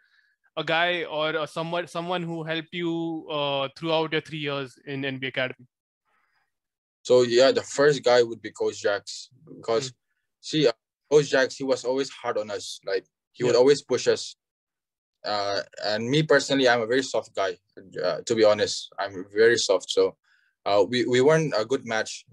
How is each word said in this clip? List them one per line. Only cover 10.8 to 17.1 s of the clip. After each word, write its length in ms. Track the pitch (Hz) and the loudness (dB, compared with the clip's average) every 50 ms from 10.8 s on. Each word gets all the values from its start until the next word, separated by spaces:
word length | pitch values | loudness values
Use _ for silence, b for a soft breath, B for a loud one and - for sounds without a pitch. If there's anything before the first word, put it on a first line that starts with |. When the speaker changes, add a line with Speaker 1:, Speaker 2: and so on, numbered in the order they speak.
| _ _ _ _ _ - | _ _ _ _ _ 2
Speaker 2:
Coach 200 | 143 151 147 151 | 4 4 4 4
Jacks, 240 | 143 135 131 120 - | 2 2 2 0 -2
he 100 | - 139 | -4 -4
was 200 | 131 131 120 - | -2 -2 -2 -2
always 260 | 120 131 135 139 131 | -2 -2 -2 -4 -6
hard 280 | - - - 120 113 107 | -8 -8 -6 -6 -4 -4
on 120 | 107 107 | -4 -6
us. 300 | 101 92 - - - - - | -6 -8 -8 -10 -14 -12 -8
Like, 200 | 98 98 95 - _ _ _ _ _ _ | -6 -6 -6 -6 _ _ _ _ _ _
he 120 | - 120 | -2 0
would 80 | 123 117 | 2 4
Speaker 1:
Yeah. 60 | 120 | 6
Speaker 2:
always 240 | 127 139 147 139 - | 6 6 4 4 2
push 260 | - 127 117 - 123 | -2 -2 0 2 0
us. 280 | 110 - - - - _ _ _ _ _ _ _ _ _ _ _ _ _ _ _ _ _ - | 0 0 -2 -8 -14 _ _ _ _ _ _ _ _ _ _ _ _ _ _ _ _ _ -8
Uh, 380 | - 104 104 101 101 98 95 - - - - - | -6 -4 -4 -4 -4 -4 -4 -6 -8 -12 -8 -6
and 240 | 101 107 110 117 120 | -4 -4 -4 -2 0
me 140 | 139 156 160 | 0 0 2
personally, 460 | 156 147 139 135 - 139 139 131 120 | 4 4 2 2 2 2 4 4 4
I'm 140 | 120 120 113 | 4 2 2
a 40 | |
very 160 | 110 123 135 131 | 0 0 0 0
soft 320 | - | -2